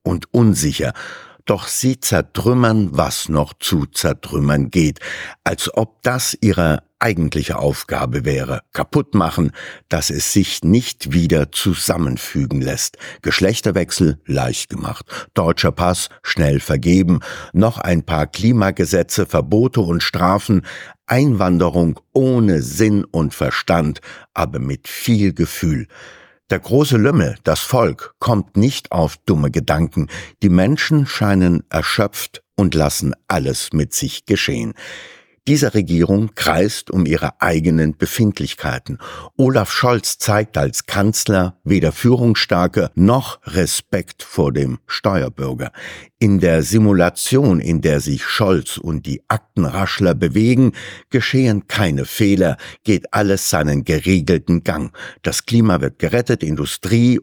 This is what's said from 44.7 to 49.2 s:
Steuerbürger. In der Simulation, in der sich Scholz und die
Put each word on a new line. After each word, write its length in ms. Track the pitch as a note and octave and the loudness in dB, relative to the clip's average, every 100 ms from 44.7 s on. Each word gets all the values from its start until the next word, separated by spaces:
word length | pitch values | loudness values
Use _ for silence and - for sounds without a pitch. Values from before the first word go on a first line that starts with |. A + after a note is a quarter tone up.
| B1 - | -4 -10
Steuerbürger. 880 | - G#2+ F#2+ B1+ C2 C2+ B1 A#1+ - - - - - | -4 -2 -2 -4 -6 -8 -8 -10 -14 -18 -18 -14 0
In 200 | G#2+ G2 | 2 4
der 220 | E2+ E2 | 4 2
Simulation, 1000 | D2 A2 G#2+ F#2+ F2 - - C3 C#3 E2+ | 2 4 4 4 2 0 0 2 4 2
in 220 | C2 D#2+ | 0 0
der 180 | D#2 D2 | 2 0
sich 240 | D2 C2+ | 0 -4
Scholz 540 | - - G2+ F2 - - | -4 -2 2 0 -2 -10
und 300 | F2 D#2 D2 | -6 -6 -6
die 160 | C2+ | -8